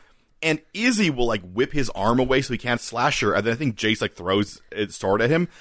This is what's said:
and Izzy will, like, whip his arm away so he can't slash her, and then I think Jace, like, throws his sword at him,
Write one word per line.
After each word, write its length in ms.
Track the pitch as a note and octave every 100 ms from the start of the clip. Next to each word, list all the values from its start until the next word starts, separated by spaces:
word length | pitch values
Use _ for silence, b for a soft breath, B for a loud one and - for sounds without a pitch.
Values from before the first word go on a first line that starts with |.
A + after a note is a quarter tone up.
| b b b _
and 180 | D#3+ D#3 -
Izzy 360 | F#3+ A#3+ G#3+ F3+
will, 160 | B2+ A#2+
like, 140 | A2
whip 280 | F2+ F#2+ C3+
his 180 | D3 G#2+
arm 280 | - G#2 B2
away 220 | B2+ C3
so 120 | C3
he 40 | A#2
can't 240 | B2 A#2
slash 400 | - A#2 C#3 -
her, 120 | G#2
and 120 | G2 A2
then 60 |
I 20 | A#2
think 220 | D3 G#2
Jace, 240 | G#2+ A2
like, 140 | G#2+ -
throws 460 | F2+ G2+ G2+ - - G2+
his 200 | G#2 -
sword 260 | F#2+ G#2
at 80 | A#2
him, 180 | E3 F3 B